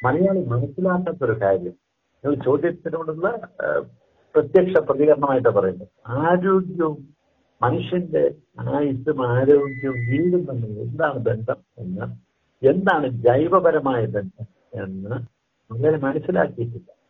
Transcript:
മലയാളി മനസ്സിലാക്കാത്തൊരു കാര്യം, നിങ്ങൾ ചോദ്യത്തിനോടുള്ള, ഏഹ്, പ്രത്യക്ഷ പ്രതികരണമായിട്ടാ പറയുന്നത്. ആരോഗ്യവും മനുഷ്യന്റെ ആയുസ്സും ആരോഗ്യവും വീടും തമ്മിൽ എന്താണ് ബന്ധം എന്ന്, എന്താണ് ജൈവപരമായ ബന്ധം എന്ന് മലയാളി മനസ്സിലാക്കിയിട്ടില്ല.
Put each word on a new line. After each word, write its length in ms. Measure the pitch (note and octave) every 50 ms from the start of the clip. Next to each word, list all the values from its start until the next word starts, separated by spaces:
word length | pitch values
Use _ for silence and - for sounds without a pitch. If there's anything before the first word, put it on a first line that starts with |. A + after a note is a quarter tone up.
| -
മലയാളി 400 | - - E3+ F#3 G3 F#3+ F#3 C#3
മനസ്സിലാക്കാത്തൊരു 960 | A#2+ A#2+ B2 C#3+ D3+ - F#3 F#3 F#3 F3+ F3+ F3+ E3+ D#3+ - C3+ A#2 G#2+ -
കാര്യം, 320 | G2+ G2 G2 F#2 - F2+ - _ _ _ _ _ _ _ _ _ -
നിങ്ങൾ 200 | C#3 C#3+ A#2+ -
ചോദ്യത്തിനോടുള്ള, 1040 | B2+ C#3+ C#3+ D3+ F3 - - - E3 D#3 E3 D#3+ D#3+ D#3 D#3+ F3 G#3 A#3+ A3 - - _ - -
ഏഹ്, 180 | D3 D3+ C#3+ C3 A#2 - _ _ _ _ _ _ _ -
പ്രത്യക്ഷ 440 | D#3 D3 - - F#3+ F3+ F#3 F#3+ E3
പ്രതികരണമായിട്ടാ 720 | - - C3+ C3+ D3 D#3 D3 C3+ C#3+ C#3 C3+ B2+ A#2 A#2
പറയുന്നത്. 380 | G#2 G2+ F#2+ F#2+ F2 F#2 F#2 _ _ _ _
ആരോഗ്യവും 1000 | A2+ A#2+ C3+ D#3 E3 F3+ F3+ F3+ F#3+ F#3+ F#3+ F#3 - - F3 E3 D#3 D3 C#3 C#3 - _ _ _ _ _ _ _ _ _ _
മനുഷ്യന്റെ 720 | A#2 B2 A#2+ - - - F3+ F3+ E3+ - D#3 D#3 E3 D#3 - - _ _ _ -
ആയുസ്സും 680 | A#2+ B2 C3+ C#3+ D3 C#3+ B2+ B2+ - D#3 D3+ C3 B2+ A#2+
ആരോഗ്യവും 680 | A#2+ B2+ C3+ C#3 D3 C#3+ C#3+ C#3 C3 B2 C3 C3+ C3
വീടും 480 | A#2+ A#2 A#2 C3 D3 E3+ F3+ F3+ F3 D3+
തമ്മിൽ 360 | C#3 C3 A#2+ A2+ G#2+ G#2 G#2+
എന്താണ് 380 | A#2+ A#2+ A#2+ D3+ D#3+ D3+ C3+ B2+
ബന്ധം 380 | A2+ A2+ A#2 A2+ A2+ A2+ - - _ _ _ A#2+
എന്ന്, 380 | A#2 F#2 - G2+ A#2+ B2 A#2+ - _ _ _ _ _ _ _ _ B2+
എന്താണ് 420 | C3 D#3 F#3 G3 G3 F3+ D#3 C#3+ C3
ജൈവപരമായ 960 | B2 A#2 A#2 A#2+ B2 C#3 D#3 F3 F#3 F#3 E3 E3 D#3 D#3 C3+ C#3 B2+ A#2+ A2
ബന്ധം 400 | G2 F#2 G#2 G2 F#2+ _ - A2+ - _ _ _ _ B2 A2+
എന്ന് 580 | G2 F#2+ F#2+ F#2+ G2 G#2 B2 A#2+ A#2 - _ _ _ _ _ _ _ _
മലയാളി 240 | A2+ A#2 C#3 D#3 D#3
മനസ്സിലാക്കിയിട്ടില്ല. 1040 | D3+ C3+ C4+ - - - - F#3 F3 D#3+ - - A#2 A#2 A#2+ A#2 - - - _ _ _